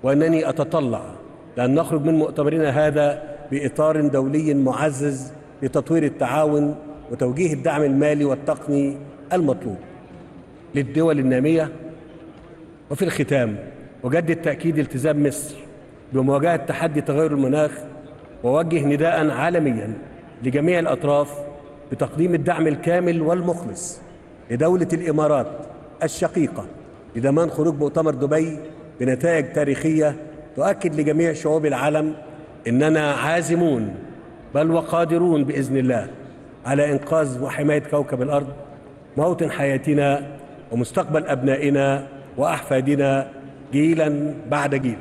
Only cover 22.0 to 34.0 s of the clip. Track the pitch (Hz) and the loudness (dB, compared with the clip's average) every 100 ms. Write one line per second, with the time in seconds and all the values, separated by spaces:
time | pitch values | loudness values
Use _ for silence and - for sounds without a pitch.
22 | 131 147 175 170 139 160 160 143 165 175 | -4 0 2 2 0 2 2 2 0 2
23 | 175 170 156 180 180 175 180 - - - | 2 2 2 2 0 -2 -6 -10 -12 -14
24 | - - - - - 120 160 185 165 165 | -18 -20 -20 -20 -6 0 2 4 2 0
25 | 170 151 151 143 113 - - - - - | 0 2 4 2 0 -8 -14 -16 -20 -6
26 | 160 - 170 185 147 - 95 - - - | -4 -2 -2 0 0 -2 -12 -16 -20 -20
27 | - 117 131 143 170 - 160 143 143 165 | -10 -2 2 2 2 2 0 2 0 2
28 | 160 131 139 156 160 156 - - - - | 0 0 0 0 0 -4 -12 -16 -20 -4
29 | 127 127 170 165 139 - 143 135 160 156 | -2 0 2 2 0 -2 0 0 2 2
30 | 151 139 - - - - 170 196 175 151 | 2 0 -12 -16 -14 -2 -2 0 -2 0
31 | 147 151 170 156 151 156 151 127 143 151 | 2 2 2 0 0 2 2 0 0 0
32 | 156 156 - - - - 117 123 151 156 | -2 -4 -14 -18 -20 -10 0 2 4 4
33 | 147 135 139 170 151 170 170 127 104 90 | 2 0 0 0 2 2 2 2 -2 -8